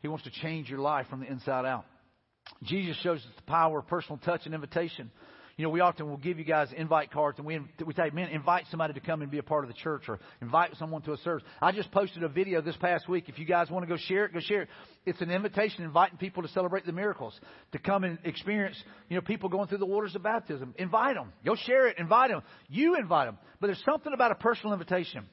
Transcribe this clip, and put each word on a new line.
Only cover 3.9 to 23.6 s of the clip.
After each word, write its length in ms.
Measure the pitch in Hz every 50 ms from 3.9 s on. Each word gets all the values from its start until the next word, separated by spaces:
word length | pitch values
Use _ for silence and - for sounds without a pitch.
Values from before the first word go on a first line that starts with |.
| - 180 - - 156 143
touch 240 | - - 175 165 -
and 100 | 151 160
invitation. 560 | 160 143 135 - 170 170 165 - - - 113 _ _ - - - - - - - -
You 60 | 156
know, 80 | 160
we 80 | 156 170
often 280 | 180 175 170 - 156 151
will 100 | 143 143
give 200 | 131 165 180 160
you 80 | 160
guys 220 | 151 160 151 147 127 123 160
invite 340 | 160 156 160 156 151 131
cards, 280 | - 147 151 147 143 -
and 80 | 143 151
we, 120 | 160 160 143 - - - 165
we 100 | 160 160
say, 160 | - 170 156
"Man, 180 | 143 160 185 165
invite 360 | 147 156 147 - 175 180 170 -
somebody 240 | - 160 160 156 143
to 60 | 139
come 240 | - - 165 156 151
and 80 | 139
be 80 | 143 147
a 40 | 139
part 200 | - 156 151 139
of 60 | 123
the 40 | 117
church, 300 | - - 160 156 139 - -
or 120 | 110 98 - - - -
invite 360 | - 117 123 160 175 170 151 -
someone 240 | 165 156 160 156
to 120 | - 151 151
a 40 | 135
service." 260 | - 175 170 147 - - - -
I 120 | - 170
just 200 | 185 208 190 -
posted 300 | - 196 202 190 - 170
a 80 | 170 160
video 320 | 139 160 190 196 185 165
this 160 | 156 156 156 -
past 320 | - 180 175 160 - -
week. 180 | 180 180 170 -
If 120 | 123 -
you 60 | 165
guys 220 | 156 185 175 170 143
want 120 | 156 185 180
to 60 | 165
go 80 | 175 165
share 260 | - - 185 190 208
it, 80 | 202 -
go 60 | 175
share 220 | 156 - 208 208
it. 80 | 175 - - - - - - _ _ -
It's 120 | 175 -
an 120 | 180 165
invitation 520 | 175 190 208 208 - 196 214 214 - - 170
inviting 360 | 160 143 165 180 185 180 160
people 240 | 190 196 185 185 170
to 60 | 151
celebrate 360 | - 190 185 180 170 190 -
the 60 | 170
miracles, 420 | 170 170 196 208 185 - 135 110 - - - - - - - _
to 80 | - 147
come 240 | - - 196 202 190
and 160 | 185 170 165 -
experience, 540 | 170 156 - - 185 208 214 202 190 - - - - - - - -
you 60 | 170
know, 60 | 185
people 280 | - - - - 190 190
going 180 | 175 190 202 185
through 120 | 196 202
the 80 | 196 185
waters 280 | 196 208 214 202 165
of 60 | 202
baptism. 540 | 175 214 220 233 - - 160 135 131 127 117 -
Invite 400 | 185 180 160 220 226 269 277 190
'em. 160 | 135 101 85 - 107
Go 120 | 139 214
share 320 | 226 - - 247 269 262 240
it. 100 | 208 165
Invite 320 | 170 165 208 233 262 262
'em. 140 | 220 160 - - - - - _
You 260 | 139 190 285 330 359
invite 320 | 330 240 170 170 156 139 120
'em. 120 | 110 101 - - -
But 80 | _